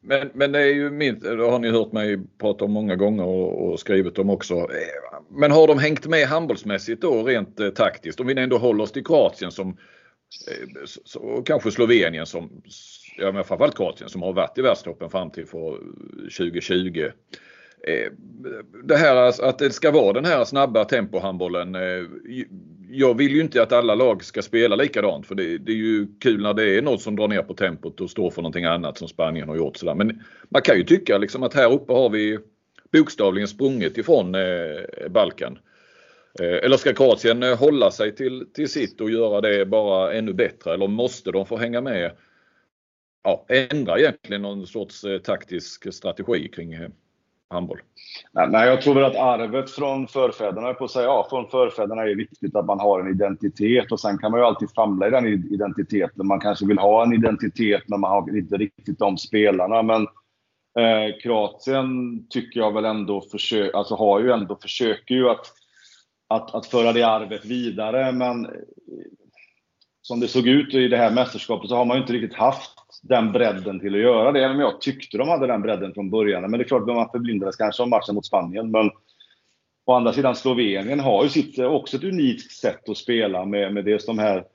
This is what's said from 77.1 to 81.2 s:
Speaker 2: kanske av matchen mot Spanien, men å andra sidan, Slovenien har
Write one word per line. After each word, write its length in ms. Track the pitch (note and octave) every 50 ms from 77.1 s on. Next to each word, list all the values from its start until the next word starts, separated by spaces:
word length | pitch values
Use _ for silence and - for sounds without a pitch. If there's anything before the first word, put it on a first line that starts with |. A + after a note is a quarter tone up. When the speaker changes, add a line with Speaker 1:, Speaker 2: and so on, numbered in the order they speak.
| - B2 A#2+ A#2+ A2+ G2+ G2 F#2+ F#2
Speaker 2:
kanske 280 | - A2+ G#2+ - - B2
av 60 | A#2+
matchen 260 | A#2+ G#2+ - - G#2
mot 100 | G#2 G2
Spanien, 460 | - - G2 F2 E2 F2+ G#2 - A2+
men 200 | A2 A2+ A2 G#2 - _ _ _ _ _ _ _ _ _ _ _ _ _ _ _ _ _ _
å 80 | - B2+
andra 200 | B2 A#2+ A#2 A2+
sidan, 220 | C#3+ C3+ C3 A#2+
Slovenien 640 | A#2+ - C3+ B2+ A#2 B2 G#2 G2 F#2+ F#2+ A2 C#3 D3
har 240 | C3+ C3+ A2 G2